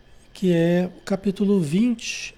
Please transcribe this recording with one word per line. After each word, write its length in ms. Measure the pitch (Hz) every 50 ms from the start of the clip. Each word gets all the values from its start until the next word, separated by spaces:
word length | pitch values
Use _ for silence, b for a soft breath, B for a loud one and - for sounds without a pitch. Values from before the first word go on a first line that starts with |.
| - - - - - -
que 220 | - - 196 180 175
é 360 | 165 165 170 175 175 180 180 -
o 60 | -
capítulo 580 | - - 196 190 - 208 185 - 208 196 202 196
vinte, 760 | 165 139 156 196 233 247 233 226 - - - - - - -